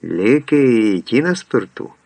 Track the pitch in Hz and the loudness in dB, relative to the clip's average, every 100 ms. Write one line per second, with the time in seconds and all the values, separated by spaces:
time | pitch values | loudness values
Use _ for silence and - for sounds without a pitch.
0 | 85 85 101 143 143 147 135 117 110 95 | -6 -2 2 0 2 2 4 4 2 0
1 | - 120 165 180 - 120 98 - - - | -2 -2 0 -4 -2 -4 -4 -14 -16 -18